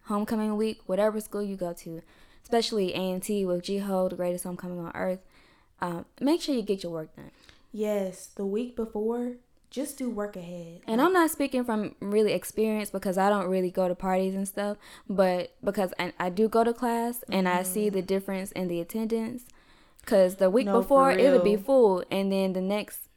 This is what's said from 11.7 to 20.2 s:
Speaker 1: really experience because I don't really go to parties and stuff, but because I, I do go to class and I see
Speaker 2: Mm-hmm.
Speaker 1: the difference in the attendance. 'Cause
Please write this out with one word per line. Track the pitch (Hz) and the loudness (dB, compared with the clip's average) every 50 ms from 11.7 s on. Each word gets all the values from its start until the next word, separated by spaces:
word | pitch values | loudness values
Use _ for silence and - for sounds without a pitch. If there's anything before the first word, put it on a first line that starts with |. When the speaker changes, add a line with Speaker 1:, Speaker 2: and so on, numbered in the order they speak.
| 220 214 208 - - _ | -2 -2 -2 -4 -8 _
Speaker 1:
really | - 202 202 214 214 202 | -6 0 2 2 4 4
experience | 151 180 - - - - 220 220 214 214 208 - | 2 0 -4 -6 -2 -2 0 0 0 -2 -4 -4
because | - 196 - 202 180 | -6 -4 -4 -2 0
I | 190 190 202 | 2 2 4
don't | 208 202 180 | 2 2 0
really | 180 185 185 185 180 | 0 0 0 0 0
go | 185 196 185 180 | 0 0 0 0
to | 180 | 0
parties | - - 190 185 185 190 190 190 | -2 -2 0 0 0 0 0 -2
and | 190 196 | -4 -6
stuff, | 196 - 202 202 208 208 208 - - - - _ - | -6 -4 -6 -4 -4 -6 -8 -12 -20 -20 -20 _ -4
but | 196 185 190 185 180 180 - - _ _ - | 2 2 2 2 2 0 -4 -8 _ _ -6
because | 196 196 214 190 180 - - | -4 -2 0 -2 -2 -2 -4
I, | 175 180 - | -6 -6 -4
I | - 175 185 | -4 -4 -2
do | 180 185 220 | 2 2 0
go | 214 214 226 226 | 4 4 4 2
to | 233 233 | 2 0
class | - 254 233 233 233 233 240 240 - - - | -2 -2 -2 0 0 -2 -4 -6 -8 -8 -2
and | - 190 185 180 | 0 0 2 2
I | 180 180 180 | 2 0 -2
see | 185 185 220 208 | -2 -2 0 -2
Speaker 2:
Mm-hmm. | 208 196 | 0 0
Speaker 1:
the | 190 | -2
difference | 180 185 190 196 196 - 196 185 190 190 - | -2 0 -2 -2 -2 -4 -6 -6 -6 -6 -6
in | 185 185 180 | -6 -4 -2
the | 175 170 | -2 -4
attendance. | 170 - - 220 226 220 226 226 226 226 247 247 - - _ _ _ _ _ _ _ _ _ - - | -6 -6 -6 -6 -4 -2 -2 -4 -4 -6 -8 -12 -14 -18 _ _ _ _ _ _ _ _ _ -20 -4
'Cause | - 240 196 | 2 6 6